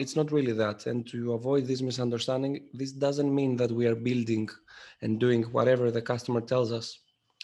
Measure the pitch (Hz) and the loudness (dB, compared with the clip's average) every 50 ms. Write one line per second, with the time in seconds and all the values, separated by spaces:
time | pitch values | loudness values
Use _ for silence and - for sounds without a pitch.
0 | 139 135 - 156 151 143 151 151 135 123 110 110 110 104 104 - - 127 120 120 | -4 -2 0 0 0 2 2 0 2 2 2 2 0 0 -2 -4 -6 -4 -4 -4
1 | 117 - - 120 120 120 117 113 120 131 139 143 127 127 131 127 131 127 117 127 | -6 -6 -8 -6 -4 -2 -2 -2 0 0 0 0 0 0 -2 -2 -2 -4 -4 -2
2 | 123 120 120 113 - - 131 131 135 139 139 143 - - - 123 135 135 135 139 | -2 -2 -2 -2 -2 -2 -2 -2 -2 -2 -4 -6 -10 -12 -10 -8 -8 -8 -4 -2
3 | 143 143 143 143 143 143 139 139 139 131 127 120 123 117 113 117 120 117 113 113 | -2 0 0 0 0 2 2 2 2 2 2 2 2 0 2 2 2 2 2 2
4 | 117 123 123 123 113 113 113 110 110 104 - - _ - - - - - - _ | 0 0 2 2 2 2 0 0 0 -2 -6 -12 _ -20 -20 -20 -20 -20 -12 _
5 | - 110 110 110 123 123 123 117 113 117 120 120 117 127 127 123 123 120 113 120 | -2 -2 0 2 4 4 4 4 2 0 0 2 4 4 4 4 4 2 0 0
6 | 113 - 123 120 - - 123 117 110 - 131 127 123 110 117 113 113 - - - | -2 -2 -2 -2 -2 -2 -2 -2 0 0 0 2 2 0 -2 -4 -6 -8 -12 -16
7 | _ _ _ _ _ _ _ - | _ _ _ _ _ _ _ -20